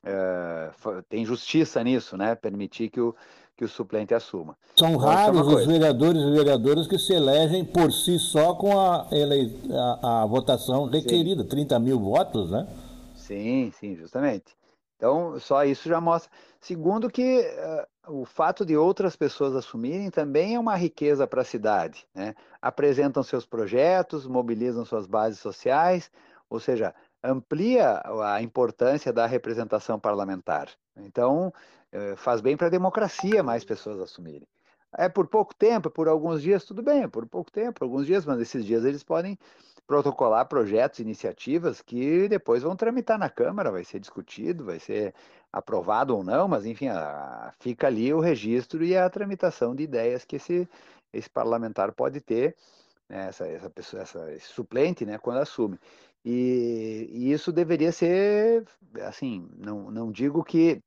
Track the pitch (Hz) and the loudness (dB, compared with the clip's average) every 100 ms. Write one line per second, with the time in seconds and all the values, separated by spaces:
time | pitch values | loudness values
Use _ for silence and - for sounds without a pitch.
0 | - 98 92 90 87 82 80 - - 95 | -6 -4 -2 -4 -6 -8 -10 -10 -10 -10
1 | - 107 113 120 - 156 156 - 120 127 | -8 -6 -4 -6 0 0 2 0 0 0
2 | - 95 107 117 107 101 98 - 113 123 | -2 -4 -2 -2 -4 -6 -8 -6 -6 -2
3 | 117 - - - _ _ 113 - 101 107 | -2 -4 -20 -20 _ _ -8 -6 -6 -4
4 | 104 117 - 95 80 - _ - 165 147 | 0 -2 -2 -10 -10 -16 _ 4 6 4
5 | 139 175 214 180 143 147 151 165 156 123 | 4 6 6 6 6 6 6 6 4 4
6 | 160 160 143 147 143 131 120 151 165 190 | 4 4 4 6 6 4 4 2 2 -2
7 | - 180 139 147 160 185 170 175 160 - | 2 4 6 6 4 2 2 4 4 4
8 | - 175 - 156 165 170 202 202 190 170 | 0 0 2 4 4 4 4 6 4 2
9 | - 147 143 139 117 110 - 127 123 120 | 0 0 2 2 2 -4 -4 0 0 0
10 | 123 117 107 127 135 127 - 131 139 151 | 0 2 2 2 2 0 2 0 0 0
11 | 123 120 165 180 104 139 143 123 120 127 | 2 2 2 -2 -2 -2 2 2 4 2
12 | 98 131 190 113 87 104 202 - - - | 2 2 2 -2 -2 -4 -4 -14 -18 -20
13 | - - - 101 110 131 - - 104 87 | -20 -20 -12 -8 -2 0 -2 -6 -12 -12
14 | 82 127 143 101 _ _ _ _ _ _ | -8 -2 -2 -2 _ _ _ _ _ _
15 | 113 151 170 143 - 139 143 139 165 165 | 2 2 0 -8 0 2 4 0 -2 0
16 | 170 165 - - _ _ - 175 160 214 | 2 0 -2 -20 _ _ -10 -2 0 0
17 | 220 - 254 254 175 143 160 156 - _ | -2 0 2 2 0 -4 -6 -6 -8 _
18 | - 143 123 - 160 185 185 151 170 196 | -12 -10 -8 0 0 0 2 4 4 2
19 | 190 - 143 - 139 131 - 117 120 180 | -2 0 -4 0 -2 -2 -6 -8 -6 -4
20 | 202 170 147 143 190 240 226 175 175 - | -4 -4 0 0 2 0 0 0 -2 0
21 | 147 139 127 127 120 117 107 101 82 - | 0 2 2 0 -2 -2 0 0 -2 -8
22 | _ 90 104 110 _ - - - 143 131 | _ -10 -10 -10 _ -8 -6 2 2 4
23 | 143 135 131 127 - 113 101 120 156 185 | 2 0 -2 -4 -4 -6 0 2 4 4
24 | 180 156 131 127 120 110 123 117 117 113 | 2 -6 -2 -2 0 -2 -2 -4 -4 -6
25 | 95 107 110 104 107 95 127 139 175 180 | -2 0 0 -2 -12 -4 0 2 4 2
26 | - _ _ _ _ 113 - 120 98 - | -2 _ _ _ _ -6 -2 0 -2 -6
27 | _ _ 120 131 - 156 214 254 151 92 | _ _ -4 -4 -4 -2 2 4 4 2
28 | - 110 104 101 117 127 117 - 123 147 | -4 -4 -2 -2 -2 0 0 2 2 2
29 | 135 117 113 127 120 113 110 107 - 107 | 0 0 0 -2 -4 -6 -2 -4 -2 -2
30 | 107 101 98 92 - 76 71 - _ - | 0 -2 -2 -6 -4 -4 -6 -16 _ -20
31 | 98 123 123 147 185 - - _ _ 98 | -8 0 2 2 -2 -8 -20 _ _ -10
32 | 101 98 - 117 117 147 170 180 185 - | -8 -6 -2 0 0 0 0 0 0 -2
33 | 202 - 190 214 139 117 - 107 107 101 | -4 -4 0 2 2 -4 -4 -10 -8 -10
34 | 90 - 82 73 - _ _ _ _ - | -12 -14 -18 -18 -20 _ _ _ _ -4
35 | 180 196 180 220 208 - 214 226 156 - | -2 0 2 2 0 2 2 2 -2 0
36 | 160 156 160 160 151 196 - 190 233 294 | 2 2 0 -2 0 0 0 -6 2 2
37 | 220 113 117 180 175 208 240 - 131 131 | 0 -6 -8 -10 -8 -6 -6 -4 -4 -4
38 | 143 196 147 127 117 131 104 113 127 143 | 0 0 0 -4 -4 -6 -2 0 0 -2
39 | - 165 185 190 _ _ _ _ - 143 | -4 -4 -2 -10 _ _ _ _ -2 0
40 | 143 - 123 113 127 143 104 107 139 - | 0 0 2 2 2 0 0 2 0 -2
41 | 110 104 101 87 - 160 170 107 - 123 | -10 -6 -8 -8 -4 -2 -2 -6 -10 -4
42 | 135 170 202 202 - 120 147 190 226 254 | 0 0 0 -2 0 0 0 -2 -2 -2
43 | 233 214 160 - - 202 151 92 85 98 | -2 -2 -2 -2 -2 -2 -4 -6 -8 -14
44 | 101 - - - 123 175 110 82 - 104 | -12 -16 -16 -8 -6 -6 -8 -12 -8 -6
45 | 101 - - _ _ - - 104 87 107 | -6 -8 -20 _ _ -10 -4 -4 0 0
46 | 139 110 90 127 190 131 107 113 135 92 | 0 -2 0 0 0 -2 -4 -8 -6 -6
47 | 76 73 69 58 58 _ 120 120 139 110 | -6 -10 -12 -12 -16 _ -10 -2 0 0
48 | 123 160 170 131 107 120 123 160 170 185 | 0 2 2 0 0 -2 -2 -4 0 2
49 | 185 196 202 190 180 - 120 131 151 120 | 2 -2 -8 -2 -2 0 -4 -4 -4 -2
50 | 117 123 - 143 - 175 180 - - - | -2 -2 -8 -12 -4 -4 -4 -10 -20 -20
51 | _ 110 - - 117 117 113 104 101 107 | _ -12 -6 -4 0 -2 -2 -4 -4 -2
52 | 135 139 - 113 143 - _ _ _ _ | -4 -4 -4 0 0 -4 _ _ _ _
53 | _ 98 95 - 82 82 92 - - 101 | _ -12 -12 -10 -10 -10 -12 -16 -14 -14
54 | 92 - 80 76 - - 113 123 160 180 | -14 -14 -14 -14 -14 -12 -6 0 0 0
55 | 104 107 - 123 147 - 110 90 _ _ | -8 -8 -6 -4 -4 -4 -4 -4 _ _
56 | _ _ 117 123 127 127 120 117 110 110 | _ _ -6 -2 0 0 -2 -4 -6 -8
57 | 113 117 127 151 - 170 165 165 160 165 | -10 -4 -2 -2 -2 -2 0 2 0 0
58 | 170 185 202 208 220 226 220 _ 185 113 | 0 2 2 2 2 2 -2 _ _ -14
59 | 98 - 135 98 82 87 101 107 101 110 | -14 -10 -8 -8 -12 -16 -12 -12 -10 -10
60 | 113 104 143 156 156 165 165 143 | -8 -4 -2 -2 0 4 4 2